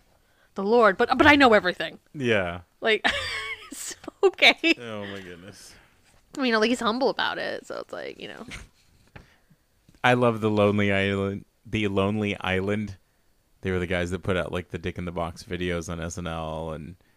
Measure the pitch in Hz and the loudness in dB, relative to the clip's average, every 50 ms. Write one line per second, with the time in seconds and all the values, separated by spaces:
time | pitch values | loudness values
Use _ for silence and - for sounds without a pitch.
0 | _ _ _ _ _ _ _ _ _ _ _ - 196 202 226 240 226 202 185 - | _ _ _ _ _ _ _ _ _ _ _ -4 0 4 4 6 6 6 4 4
1 | 240 - - 254 285 302 294 285 277 240 214 202 180 180 165 - 160 156 - - | 2 0 4 6 6 6 8 8 8 8 6 6 4 2 -4 -4 -8 -8 -8 -12
2 | _ _ - 151 131 120 110 101 92 87 87 90 - _ _ _ - 226 214 - | _ _ -10 -4 0 2 2 2 2 0 -4 -8 -12 _ _ _ 0 0 0 2
3 | - - - 554 539 - - - 427 440 1017 427 427 - - - - - - - | 0 -2 -2 -2 -4 -6 -8 -8 -8 -8 -10 -10 -12 -16 -16 -14 -12 -14 -14 -14
4 | - - - _ - 381 - - - 226 254 - - 330 320 - 120 117 107 104 | -16 -18 -4 _ 2 2 4 4 4 4 4 4 0 0 0 0 -2 -8 -8 -8
5 | 101 101 98 98 95 87 87 85 90 101 98 - - - - - _ _ _ _ | -10 -10 -10 -12 -12 -14 -16 -16 -18 -20 -20 -20 -20 -20 -20 -20 _ _ _ _
6 | _ _ _ _ _ _ - 302 269 247 226 220 214 226 254 - 240 208 220 262 | _ _ _ _ _ _ -8 -4 0 0 2 2 2 2 0 0 0 -2 -2 0
7 | 285 214 170 - - 104 90 - 101 101 - - - - - 58 - - - - | 0 -2 0 -2 -4 -4 -4 -6 -6 -6 -8 -10 -10 -12 -12 -12 -10 -10 -12 -12
8 | 65 69 - - - - - - - - - - - - _ _ _ _ _ _ | -12 -12 -12 -14 -16 -16 -16 -16 -16 -16 -16 -18 -18 -20 _ _ _ _ _ _
9 | _ _ _ - - _ _ _ _ _ _ _ _ _ _ _ _ _ _ _ | _ _ _ -20 -20 _ _ _ _ _ _ _ _ _ _ _ _ _ _ _
10 | - 123 123 123 123 120 113 107 107 110 107 104 101 104 101 104 104 101 98 98 | 2 4 4 6 4 2 2 2 0 2 4 4 4 4 4 4 2 2 2 2
11 | 98 101 98 98 98 98 101 101 - _ _ _ _ 110 98 110 107 101 98 98 | 2 2 0 0 -2 -2 -4 -6 -10 _ _ _ _ -6 -4 -2 -2 0 2 2
12 | 98 101 107 107 107 101 95 - - 90 92 95 95 101 104 107 107 98 95 - | 2 2 0 0 -2 -2 -4 -4 -2 -2 -2 0 0 0 -2 -2 -4 -8 -10 -14
13 | _ _ _ _ _ _ _ _ _ _ _ _ - 95 92 90 90 85 92 87 | _ _ _ _ _ _ _ _ _ _ _ _ -4 -2 -2 -2 -2 0 -2 -2
14 | 87 87 92 90 - 104 95 87 78 - 85 90 85 - - 87 82 92 - - | -2 -2 -4 -4 -2 -2 -2 -2 -2 -2 -4 -6 -6 -6 -10 -6 -6 -6 -6 -6
15 | 90 87 85 87 85 85 82 - - - 90 87 90 90 87 85 82 87 85 82 | -8 -6 -6 -6 -6 -6 -8 -12 -12 -10 -6 -4 -2 -2 -2 -4 -4 -6 -8 -8
16 | 82 87 - 90 87 82 82 82 80 78 78 78 82 80 78 76 76 82 92 - | -8 -8 -8 -8 -8 -8 -6 -6 -6 -6 -6 -6 -8 -8 -8 -10 -12 -14 -16 -20
17 | _ _ _ | _ _ _